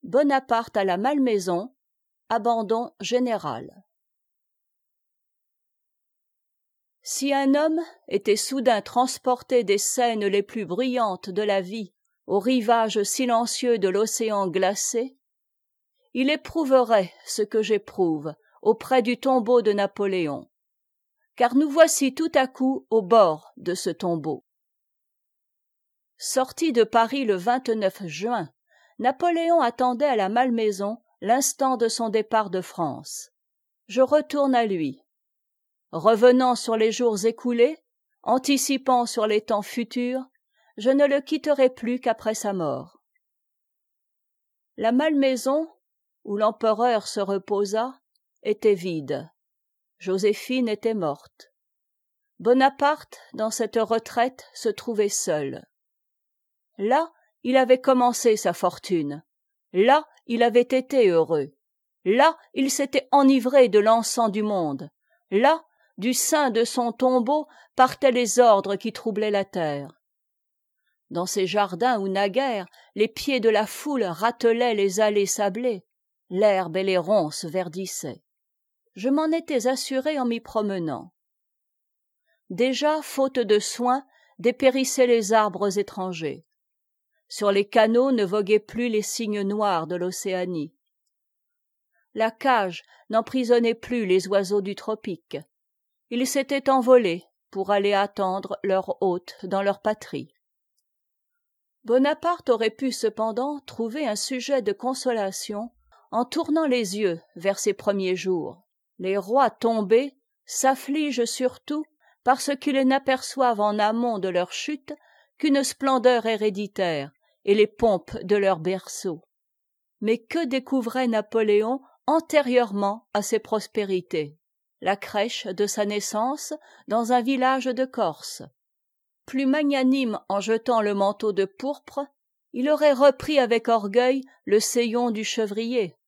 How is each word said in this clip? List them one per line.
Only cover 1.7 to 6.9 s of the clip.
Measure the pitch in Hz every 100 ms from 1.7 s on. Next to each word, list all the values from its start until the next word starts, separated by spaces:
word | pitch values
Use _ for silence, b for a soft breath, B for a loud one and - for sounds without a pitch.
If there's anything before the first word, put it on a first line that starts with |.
| _ _ _ _ _ _
Abandon | 226 214 226 208 226 240 _
général. | 185 247 247 214 151 117 - - _ _ _ _ _ _ _ _ _ _ _ _ _ _ _ _ _ _ _ _ _ _ _ _ _ _ _ _ _ _ _